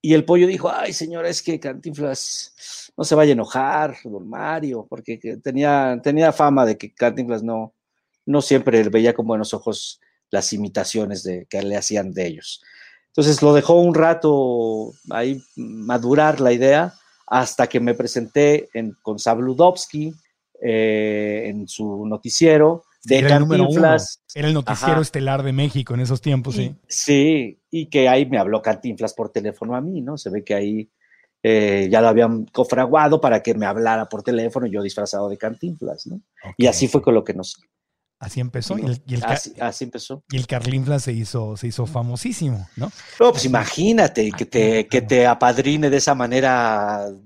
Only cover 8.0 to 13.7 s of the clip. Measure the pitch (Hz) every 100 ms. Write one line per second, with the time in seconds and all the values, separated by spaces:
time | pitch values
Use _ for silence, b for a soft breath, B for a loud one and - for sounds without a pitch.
8 | _ _ - 143 - 135 127 113 104 110
9 | 117 117 113 110 107 107 - 101 - -
10 | _ _ _ 98 - 101 104 98 92 110
11 | 104 98 95 90 87 98 101 101 - 104
12 | 95 92 87 78 - - b b b b
13 | b - 151 147 147 147 143